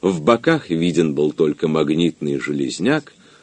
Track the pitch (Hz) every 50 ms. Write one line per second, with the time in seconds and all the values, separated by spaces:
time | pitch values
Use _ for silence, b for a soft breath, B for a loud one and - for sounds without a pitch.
0 | - 95 95 82 76 95 117 113 - 165 165 151 - - 85 80 82 87 80 82
1 | 85 78 71 73 76 76 76 - 82 78 73 - - 78 78 78 76 73 78 82
2 | 85 82 - _ 76 73 71 67 62 69 73 71 69 64 - - 85 120 147 156
3 | - - _ b b b b b